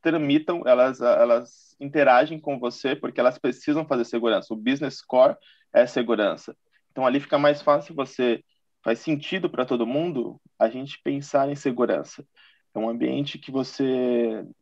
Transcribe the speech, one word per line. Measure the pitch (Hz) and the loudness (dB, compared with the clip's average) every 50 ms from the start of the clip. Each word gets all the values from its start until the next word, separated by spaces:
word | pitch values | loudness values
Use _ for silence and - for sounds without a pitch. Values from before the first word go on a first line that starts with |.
tramitam, | - 165 160 165 151 143 143 156 156 - 175 170 - | 0 0 0 0 0 2 0 0 0 -2 -6 -2 2
elas, | 123 123 123 127 131 127 123 | 4 4 6 4 2 2 0
elas | 120 120 117 - 117 120 117 120 123 - _ _ _ _ _ _ | 2 2 4 4 6 4 4 2 0 -6 _ _ _ _ _ _
interagem | 139 143 139 156 143 131 123 127 - 156 165 156 | -14 -4 0 4 6 6 6 6 4 2 -4 -10
com | - 147 139 123 | -8 -8 -6 -4
você | 123 120 120 - - 135 135 | -6 -6 -6 -4 -4 -4 -4
porque | 151 - 127 - - | -4 -6 -6 -2 2
elas | 120 127 127 - | 2 2 2 2
precisam | - 131 120 - - 151 147 156 156 | -4 -4 -4 -4 -4 -2 -2 -2 -2
fazer | 156 143 120 117 | -2 -2 -4 -2
segurança. | - - 117 117 117 107 95 - - | -4 -4 -2 0 0 0 0 -2 -6
O | 117 | -10
business | 110 107 123 135 139 139 135 - - | -4 -2 -2 -2 -2 -4 -8 -8 -12
core | _ _ - 127 131 139 131 - _ _ _ _ _ _ | _ _ 4 4 4 4 4 -2 _ _ _ _ _ _
é | - - 123 | 2 2 2
segurança. | 123 - 131 117 113 117 104 107 95 80 - - - - _ _ _ _ _ _ _ | 4 0 -4 0 0 0 0 0 -2 -2 -4 -12 -18 -20 _ _ _ _ _ _ _
Então, | _ 131 131 | _ -2 0
ali | 127 127 143 | 0 0 0
fica | 139 - 151 143 | -2 0 0 2
mais | 147 147 147 143 | 4 2 2 2
fácil | - 151 147 143 143 - 165 | 2 2 2 2 0 -6 -8
você, | 139 131 127 - - 123 123 113 - _ _ _ _ _ _ _ _ _ | -8 -8 -8 -2 0 0 0 0 -2 _ _ _ _ _ _ _ _ _
faz | 113 113 117 | -4 -4 -2
sentido | - 165 151 143 - - 185 190 170 170 | -2 -4 -4 -4 -4 -6 -6 -4 -4 -4
pra | - - 127 | -2 -4 -2
todo | - 135 120 117 | -2 0 -2 -2
mundo | 113 127 147 170 180 156 131 113 - - _ _ _ _ _ | -2 -2 -4 -4 -2 -4 -4 -6 -6 -10 _ _ _ _ _
a | - 135 | 0 0
gente | 123 131 139 143 - - | 0 -6 -12 -12 -14 -8
pensar | _ - 139 139 143 - - 139 135 143 | _ -4 -4 -4 -6 -2 0 0 0 0
em | 143 | -4
segurança. | 143 - 139 120 117 120 101 92 76 71 - - - - _ _ _ _ _ _ _ _ _ _ | -4 -4 -4 0 0 0 0 0 -4 -4 -10 -16 -20 -20 _ _ _ _ _ _ _ _ _ _
É | 110 | -6
um | 110 117 | -6 -4
ambiente | 117 120 127 127 127 139 143 139 - 147 | -4 -4 -4 -2 -2 -4 -4 -6 -8 -14
que | - - | -14 -8
você | 131 135 127 127 - - 139 131 131 127 127 123 123 120 117 113 110 104 90 - - _ | -6 -6 -6 -6 -4 -4 -2 -2 0 0 0 0 0 0 0 -2 -4 -8 -12 -16 -20 _